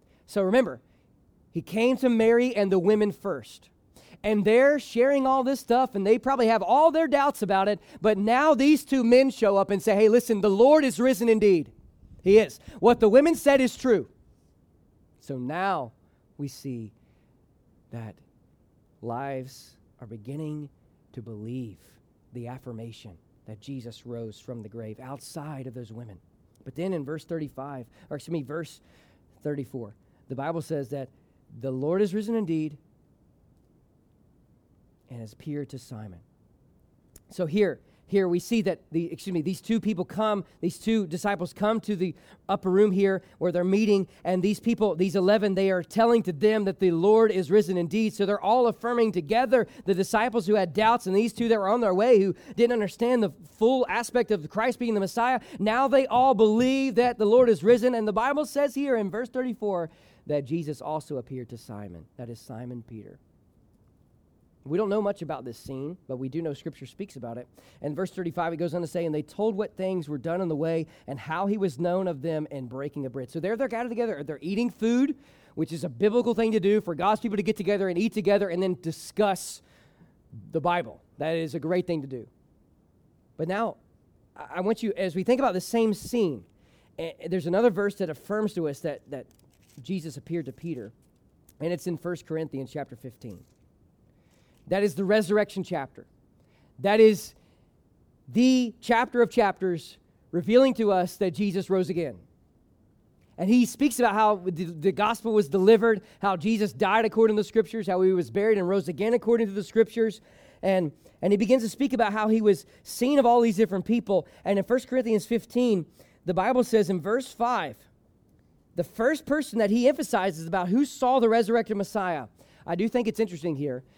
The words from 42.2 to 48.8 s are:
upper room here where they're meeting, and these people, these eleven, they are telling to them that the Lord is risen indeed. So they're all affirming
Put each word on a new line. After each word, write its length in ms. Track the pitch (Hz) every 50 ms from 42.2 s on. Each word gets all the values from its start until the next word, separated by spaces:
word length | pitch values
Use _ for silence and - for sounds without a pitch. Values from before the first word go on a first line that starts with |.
| _ - - _ _ -
upper 200 | 190 - - 185
room 220 | 180 190 214 214 185
here 300 | 196 196 196 190 185 - _ _ -
where 120 | - 180
they're 140 | 170 180 175
meeting, 420 | 185 190 202 220 220 202 196 185 - _ _ -
and 180 | - 185 185 175
these 180 | 202 214 -
people, 340 | - 233 233 - 214 208 170
these 220 | 156 185 185 147
eleven, 380 | 196 180 190 208 220 196 208 196
they 160 | 185 196 196
are 120 | 190 180 165
telling 400 | - - 220 226 233 240 233 -
to 80 | 185 170
them 320 | 139 170 214 214 220 208
that 160 | 196 190 -
the 100 | 190 185
Lord 400 | 170 165 175 202 214 226 226 214
is 200 | 185 190 180 135
risen 280 | 180 214 208 165 190 180
indeed. 340 | 170 160 175 220 226 214 -
So 140 | - 202
they're 140 | 190 208 202
all 260 | - 196 226 254 247
affirming 460 | 233 208 -